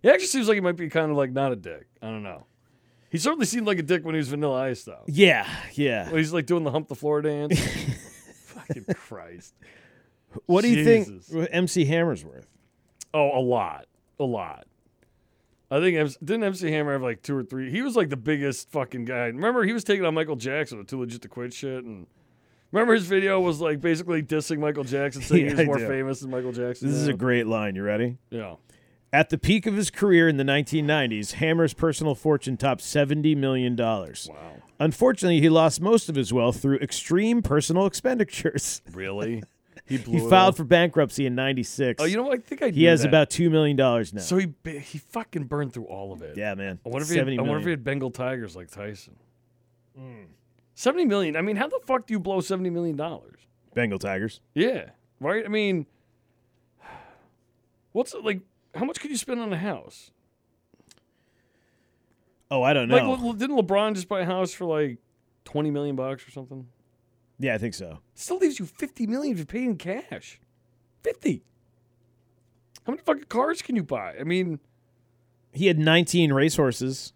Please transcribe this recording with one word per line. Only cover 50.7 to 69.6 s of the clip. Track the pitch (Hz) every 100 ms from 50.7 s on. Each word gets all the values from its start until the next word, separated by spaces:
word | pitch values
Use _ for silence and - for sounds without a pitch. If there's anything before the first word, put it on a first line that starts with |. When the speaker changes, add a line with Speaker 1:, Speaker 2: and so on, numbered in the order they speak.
Speaker 1:
Seventy | - 240 330 320
million. | 202 175 156
I |
mean, | 190 208
how | 285
the | 494 -
fuck | 262 -
do |
you | 214
blow | 180 190
seventy | 180 190 185
million | 170 170 143
dollars? | 160 120 55 50 _ _ _
Speaker 2:
Bengal | - 117 98
tigers. | 101 95 107 - _
Speaker 1:
Yeah. | 143 220 240 85 _ _ _
Right? | 135 202
I | 196
mean, | 214 208 180 143 _ _ _ _ _ _ _ _ _
<sighs> | - - - _ _ _ _ _ _ _ _
what's | 214 254
it, | -
like, | 220 190 - _ _
how | -
much | 254 339
could | 294
you | 262
spend | - 240
on | 226
a | 170
house? | 202 131 - - - _ _ _ _ _ _ _ _ _ _ _ _ _ _ _ _ _ _ _ _ _ _ _ _
Speaker 2:
Oh, | 135
I | 127
don't | 143 117
Speaker 1:
Like, | 247
Speaker 2:
know. | 262
Speaker 1:
Le-, | 254 240
Le-, | 214
didn't | 262 277
LeBron | 180 196 214
just | 202 175
buy | 196
a |
house | 175 185 185
for, | -
like, | 180 156 147 120 _ _ _ _
twenty | - 147 151
million | 143 143 135
bucks | 131 135 -
or |
something? | - 131 135 123 _ _ _ _ _ _ _
Speaker 2:
Yeah, | 131
I | 110
think | 117
so. | - 90 80 _
Speaker 1:
Still | _ - 370
leaves | 359 277
you | 170
fifty | - 294 - 220
million | 247 294
if | 196
you | 151
pay | 220